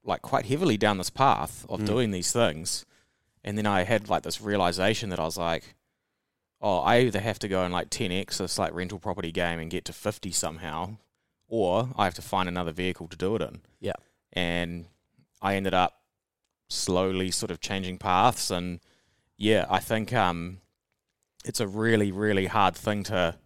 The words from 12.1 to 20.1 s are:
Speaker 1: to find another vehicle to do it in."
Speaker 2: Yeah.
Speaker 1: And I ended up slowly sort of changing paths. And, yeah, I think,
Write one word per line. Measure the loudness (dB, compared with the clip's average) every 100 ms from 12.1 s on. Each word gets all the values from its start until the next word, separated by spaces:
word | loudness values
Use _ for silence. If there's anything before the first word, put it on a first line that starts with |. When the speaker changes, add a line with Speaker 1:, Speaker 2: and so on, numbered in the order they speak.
| 0
Speaker 1:
to |
find | -2 0 0
another | -2 -4
vehicle | -2 -4 -4 -6
to | -2
do | 0 0
it |
in." | -4 -8 _ _
Speaker 2:
Yeah. | -6 -6 _ _ _
Speaker 1:
And | -2 -2 -2 -4 -8 -12 _ _ _ _ _
I | 0 2
ended | 2
up | 4 2 _ _ _ _ _ _ _ _
slowly | -6 0 2 2 0 -2
sort | -2 -4
of | -8
changing | -6 -4 -4 -6
paths. | 2 6 4 4 -2
And, | -2 -4 -8 _ _ _ _ _ _
yeah, | 2 4 4
I | 0
think, | 0 -2 0